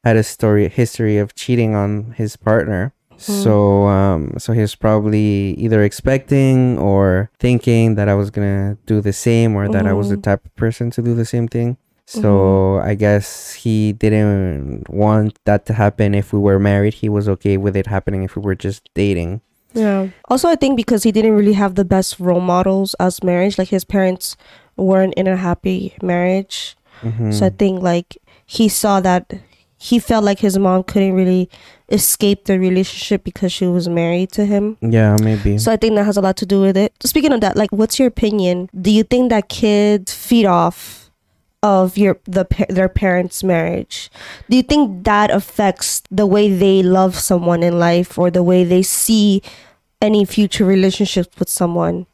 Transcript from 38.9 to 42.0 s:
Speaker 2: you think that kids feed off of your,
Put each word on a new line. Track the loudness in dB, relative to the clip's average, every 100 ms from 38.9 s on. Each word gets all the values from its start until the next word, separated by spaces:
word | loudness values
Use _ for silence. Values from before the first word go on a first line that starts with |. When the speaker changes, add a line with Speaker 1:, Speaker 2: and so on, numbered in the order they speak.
Speaker 2:
you | 2
think | 2 0 2
that | 0 -2
kids | -2 0 2 2 0 -4
feed | -14 0 2 4
off | 2 0 -4 -20 -20 _ _ _ _ _ _
of | 2 2 2
your, | 2